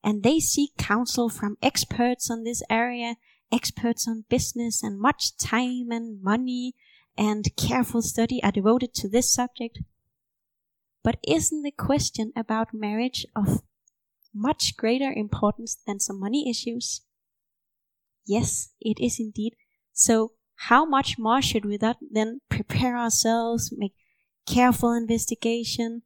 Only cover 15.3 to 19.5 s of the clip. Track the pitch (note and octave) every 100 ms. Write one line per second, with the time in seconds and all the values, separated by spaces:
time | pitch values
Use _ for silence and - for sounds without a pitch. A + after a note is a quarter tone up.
15.3 | - G#3 G#3 A3+ - - G3+ - G3 G3
16.3 | C#4 D4 A#3 A#3+ A#3 - - _ _ _
17.3 | _ _ _ _ _ _ _ _ _ -
18.3 | D4 - - - _ A3 G#3+ A#3+ - A3
19.3 | G#3 A3